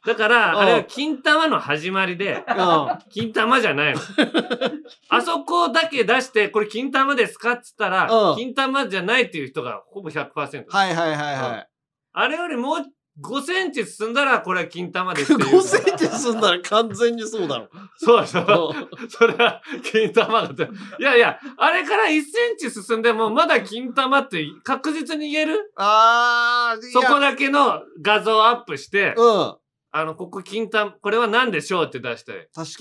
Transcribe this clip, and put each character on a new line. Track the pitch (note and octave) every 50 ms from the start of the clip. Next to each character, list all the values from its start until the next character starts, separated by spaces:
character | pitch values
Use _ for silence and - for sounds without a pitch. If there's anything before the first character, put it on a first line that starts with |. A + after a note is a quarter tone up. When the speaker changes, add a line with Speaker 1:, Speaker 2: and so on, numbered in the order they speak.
| _
Speaker 1:
だ | G#3+ A3+
か | A3 A3 G#3+
ら、 | A#3+ A#3+ G#3+ F3+
Speaker 2:
う | D#3+
ん。 | G#3
Speaker 1:
あ | G3+
れ | F#3+ F3+
は | G#3 F#3+
金 | - - B3 C#4+ D#4 D4+ B3+
玉 | - D#4+ D4+ D#4 D#4+ D#4+
の | A#3 D#3
始 | - - D3 D3+ D#3 F#3
ま | F#3+ G3 F#3+
り | F3 F3+
で、 | E3+ G3 F#3+ C#3 - - -
Speaker 2:
う | A#3 G3
ん。 | F#3 F3+ E3 D#3 C#3+ - F4+ F3 _ _
Speaker 1:
金 | - G3+ A#3 A3+
玉 | G#3+ - A3 A3+ B3+ C4
じ | A3
ゃ | F#3 C#3
な | C#3+ D3 D3
い | C3
の。 | D3 - - - - C#4+ - - - - -
Speaker 2:
<laughs> | B3 A#3+ C4 - D#4 D4 - - - _ _ _
Speaker 1:
あ | - A#3+
そ | A#3+ E4+ E4+ E4
こ | - - F4 F4 F4 D4
だ | A#3 D#4+ D#4+ D#4+
け | D4 C4 A3+
出 | F#3 B3 C4
し | B3+ B3+
て、 | _ G#3+ G#3 -
「こ | - G#3+
れ | G#3+ G#3
金 | G#3+ A3 C4 C4+
玉 | B3+ C4+ C4+ C#4 C#4+
で | B3+ A3
す | - - -
か？」 | - A#3+ B3
っ | A#3+
つ | _ -
っ | _
た | _ G#3+ F#3+
ら、 | F#3 F#3+ E3 F#3
Speaker 2:
う | A3+ A3+ G#3 F3 C#3+
ん。 |
Speaker 1:
金 | - A#3+ C4 -
玉 | C4+ C4+ C4 C4 C#4 C4+ G3+
じ | F#3
ゃ | F#3+
な | F3 F#3+ A#3 C4
い | A#3+
っ | -
て | - D#3+
い | C#3
う | B2+
人 | _ D#3+ B2
が | B2 G#2+ G2+ _ _
ほ | _ G3+
ぼ | G3 D#3
百 | - D3 C#3 -
パ | _ D#3 C#3+
ー | C3+
セ | - C3+
ン | -
ト。 | - -
Speaker 2:
は | G3 G3 F#3
い | E3
は | E3 E3+ D#3+
い | D3+
は | D3 D3 D3
い | C#3+
は | C3+ C3 B2
い。 |
Speaker 1:
う | A#2
ん。 | G#2 - _ _ _ _ _ _ _ _ _
あ | _ E3+ G#3+ B3+
れ | D4+
よ | E4 F4
り | F4 D4
も | A#3+ A#3+ C#4 D#4
う | E4+ C#4+ - _ _ _ _ _ D3+
五 | C#3 - A#3 C#4+
セ | C#4 D4 F4+ F#4+ F#4+
ン | E4
チ | C#4 C#4+ G#3
進 | F3 - - G#3 A3+
ん |
だ | A#3 C#4 C#4+
ら、 | C4+ B3 G#3+
「こ | - F#3 F3+
れ | F3+
は | E3 E3+
金 | - F3 F3+ D#3+
玉 | - F3+ F3+ F#3
で | F3 D3 C#3
す」 | - D#4
っ |
て | A#3
い | - -
う。 |
Speaker 2:
<laughs> | - F#4
五 |
セ | F#4+ - F#4+ A#4+ - F#4+
ン | F#4+
チ | - E4
進 | - - - C#4+ A#3+ A3+
ん | A3
だ | G#3+ F#3+
ら | F3 F3+
完 | F3 - G#3 G#3+ A#3 A3+
全 | G3+ G3 A#3+ A#3 A#3
に | A#3 A3
そ | G#3+ A3 A3 F3+
う | D3
だ | C3+ A#2
ろ。 | G#2+ - _ F#3+ G3+ - _
Speaker 1:
そ | _ - A3+ A#3+ A3
う | - -
そ | - F3+
う。 | - - G#3 F3 E3 C#3+ D3+ G3 - - - -
Speaker 2:
う | A#3
ん。 | A3+
Speaker 1:
そ | - - A#3
れ | A3+ -
は | - A#3+ G#3+ - - _ - D4 F3+
金 | - - - A3 A3 G3
玉 | - A#3 G#3+ G#3+ A3 A3+
だ | F3 C#3
っ | C#3
て。 | - D#3 C3+ A3 - - - - -
い |
や | A#3 C#4 C4
い | A#3
や、 | A#3 E3 - - - C#4+ -
あ | - - D4+
れ | E4+ F#4 D#4+
か | D4 G4+
ら | G4+ A4+ E4+
一 | D#4 D#4
セ | D4+ D4+ D4+ A4+ A#4+ A#4+
ン | A4 D#4+
チ | D#4+ A#3+
進 | - A3 F#3 - A3+ A3
ん |
で | A3 A#3+
も、 | A3+ A3 A3+ G#3+
ま | A3 C#4+ E4 E4
だ | D#4 A#3+
金 | G3+ F#3+ G#3 A#3 B3+ B3
玉 | A#3+ C#4 C4 B3+ C4+ C#4
っ | C4 -
て | - E3 D3+ C#3+ - -
確 | _ - C4 B3+ - D4+
実 | D4 D#4+ C#4+ C4+ E4 D4+
に | D4+ D4
言 | C#4+ D#4
え | D#4
る？ | D#4 D#4+ G#4+ G#4 - _
Speaker 2:
あ | - G3 G#3 G#3+ A3 A3 A3+ A#3 A#3+ A#3+ A#3+ A#3+ A#3+ A#3+ A#3+ A#3+ A#3+ A#3+ A#3+ A3+ A3
ー、 | A#3
い | B3 A#3+
や。 | B3 C4 B3+
Speaker 1:
そ |
こ | C#4+ C#4+
だ | C#4 C#4 -
け | - C#4 C#4
の | C#4 C#4+ C#4 A#3 E3+ D3+ - - - E3
画 | D3 G3+ G#3+ G#3
像 | F3+ G#3+ A3
を | A3 G#3+
ア | A3+
ッ | A#3+ A#3+ A#3+
プ | - D3+
し | C3 - -
て、 | - G3+ G3 D#3 -
Speaker 2:
う | A3+ A#3 A#3 A3 F#3+
ん。 | D3+ A2 - _ _ _ _ _ _ _
Speaker 1:
あ | - D3+ D#3
の、 | D#3 D#3+
「こ | D#3+ F#3 F3
こ | F3+ G3
金 | F#3 - G3 A3 A3+ F#3
玉、 | - A3 G#3+ G#3
こ | - _ - G3+
れ | G#3
は | A#3 A#3+
何 | A3 G#3 A#3+ B3+ A#3+
で | F#3 D3+
し | D3 -
ょ | F#3+ F3+ D#3
う？」 | C3
っ |
て | - B2+
出 | B2+ B2 A#2 -
し | -
て、 | - G#2 F#2 E2 _ _
Speaker 2:
確 |
か | D#3+
に。 | E3 D#3 - -